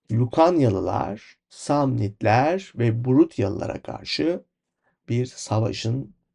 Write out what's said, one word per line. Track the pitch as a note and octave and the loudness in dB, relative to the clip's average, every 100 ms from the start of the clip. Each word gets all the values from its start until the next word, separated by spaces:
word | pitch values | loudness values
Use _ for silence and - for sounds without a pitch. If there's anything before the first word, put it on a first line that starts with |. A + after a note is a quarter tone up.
| - | -4
Lukanyalılar, | A2+ A#2+ - E3 F3 B2 F#2+ F2+ G#2 - G#3 - _ _ | -2 0 4 4 6 2 2 -2 -4 -4 -8 -14 _ _
Samnitler | - - D3 C#3 A#2 G#2 - G#2+ A#2 D3 F#3+ F#3+ | -12 -2 0 0 0 -4 -2 2 4 2 -2 -6
ve | - A#2 A2 | -2 0 0
Brutyalılara | B2+ B2+ E4+ - G2 - - - | 2 4 4 0 -4 -2 -6 -8
karşı | - - - - D#3 F#3 - _ _ _ _ _ - | -10 -12 -8 -2 -2 -2 -8 _ _ _ _ _ -4
bir | A#2 B2+ | -4 -4
savaşın | - - A2 A2+ - A2+ B2+ - _ _ | -8 -4 -2 -2 -2 -4 -4 -6 _ _